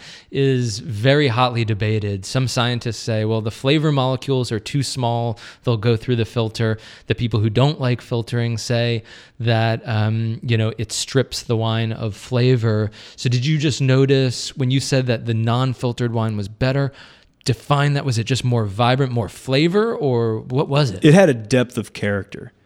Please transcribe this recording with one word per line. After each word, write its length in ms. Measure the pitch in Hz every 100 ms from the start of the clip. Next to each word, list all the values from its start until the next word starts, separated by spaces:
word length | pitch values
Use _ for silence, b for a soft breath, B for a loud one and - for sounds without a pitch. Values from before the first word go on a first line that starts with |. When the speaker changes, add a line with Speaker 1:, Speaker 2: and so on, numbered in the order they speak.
| B B B
Speaker 1:
is 480 | 139 139 127 120 101
very 480 | 165 104 131 147 139
hotly 380 | 113 127 117 110
debated. 600 | 101 107 110 104 101 -
Some 220 | 131 123
scientists 480 | 127 120 117 120 107
say, 260 | - 107 110
"Well, 160 | 110
the 100 | 110
flavor 400 | - 135 156 151
molecules 640 | 139 131 127 - 131 117
are 60 | 110
too 240 | - 143
small. 540 | - 127 117 117 117 110 B B 131
They'll 100 | 110
go 220 | 120 113
through 180 | - 117
the 80 |
filter." 540 | 107 120 110 113 113 110 B B -
The 80 | -
people 260 | 117 107
who 80 | 110
don't 320 | 117 143 151
like 180 | 127 120
filtering 580 | - 117 110 120 117 113
say 460 | - 117 120 117 B B B -
that, 440 | 117 113 113 117 -
um, 540 | 107 107 113 113 117
you 140 | 120 113
know, 140 | 110 -
it 160 | 107
strips 500 | - - 135 - -
the 140 | - 110
wine 340 | 113 113 113
of 240 | 107 113 -
flavor. 760 | - 123 127 127 110 107 104 B B B
So 100 | 123
did 180 | 123 143
you 120 | 156
just 240 | 151 -
notice 760 | 131 131 135 135 127 - - -
when 160 | 127
you 80 | 135
said 280 | - 131 123
that 180 | 113 120
the 80 |
non-filtered 800 | 110 113 120 131 120 123 117 120
wine 240 | 113 110 104
was 100 | 101
better, 460 | 107 131 139 135 B B B B _ -
define 460 | 113 - 143 143 143
that? 100 | 135
Was 120 | 113
it 60 |
just 220 | 107 123 127
more 180 | 120
vibrant, 480 | 104 101 120 127 131
more 160 | 120 95
flavor, 640 | - 127 135 170 208 226
or 460 | 226 143 120 113 110
what 300 | - 127 156
was 220 | 143 131
it? 120 | 92
Speaker 2:
It 100 | 151
had 140 | 185 175
a 60 |
depth 440 | 117 104 127 120 113
of 140 | 101
character. 640 | - 104 101 - - 123 _